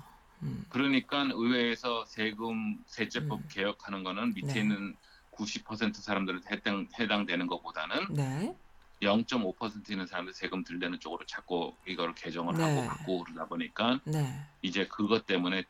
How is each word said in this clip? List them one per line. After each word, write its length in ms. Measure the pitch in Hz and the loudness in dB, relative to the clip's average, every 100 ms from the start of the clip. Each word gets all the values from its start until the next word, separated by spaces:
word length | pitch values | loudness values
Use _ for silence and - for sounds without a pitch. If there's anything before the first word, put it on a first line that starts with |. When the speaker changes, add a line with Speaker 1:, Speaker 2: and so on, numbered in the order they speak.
| - - - - | -14 -20 -20 -8
Speaker 1:
음. 220 | 147 127 - | -4 -4 -2
Speaker 2:
그러니까 600 | 123 139 135 - 143 139 | 2 4 4 4 2 2
의회에서 720 | 113 117 123 117 113 123 117 110 | 2 2 4 2 2 0 -2 -2
세금, 760 | - 110 104 117 113 107 107 - | -2 -2 0 -2 0 0 -4 -6
세제법 540 | - 107 - 151 104 | -4 -2 0 -2 -2
Speaker 1:
음. 80 | - | -4
Speaker 2:
개혁하는 540 | 98 98 - - 98 | -2 0 -2 -6 -6
거는 300 | 92 95 120 | -4 0 0
밑에 200 | 95 143 | 0 0
Speaker 1:
네. 60 | 123 | 2
Speaker 2:
있는 360 | 107 101 98 - - - - | 2 2 -2 -8 -18 -20 -16
구십 340 | - 104 - | -6 -4 -4
퍼센트 360 | - 107 107 104 | -6 0 0 0
사람들한테 540 | - 98 95 92 - | 0 0 0 -2 -4
해당, 320 | 104 110 98 82 - | -4 0 -2 -2 -2
해당되는 480 | 110 104 92 87 87 | 0 2 2 0 0
것보다는 580 | 85 - 82 80 131 196 | -2 -4 -6 -2 -2 0
Speaker 1:
네. 420 | 151 135 139 233 370 - - - - | 0 0 0 -2 -4 -14 -20 -20 0
Speaker 2:
영점오 520 | 101 107 113 127 95 - | 4 4 4 0 0 -2
퍼센트 360 | 110 107 - | -6 -6 -6
있는 140 | 98 90 | -4 -2
사람들 260 | 92 92 | -4 -6
세금 300 | - 92 92 | -6 -4 -2
덜 140 | 85 87 | -4 -2
내는 200 | 87 87 | -2 -4
쪽으로 260 | - 85 - | -6 -8 -8
자꾸 480 | - - 87 80 - - | -10 -2 0 0 -4 -6
이거를 280 | 87 85 | -2 -2
개정을 400 | - 85 82 85 160 | -2 -4 -2 0 4
Speaker 1:
네. 60 | |
Speaker 2:
하고 240 | 160 139 120 | 4 4 2
바꾸고 360 | - 156 90 | -2 -2 -2
그러다 220 | 78 82 - | -2 -8 -6
보니까 540 | 85 78 - 113 131 | -4 -4 0 2 2
Speaker 1:
네. 360 | - 156 135 135 - - | 2 0 0 -2 -10 -6
Speaker 2:
이제 240 | 92 92 92 | -2 0 0
그것 400 | - 104 110 - | 2 4 4 4
때문에 380 | 92 90 95 | 2 2 0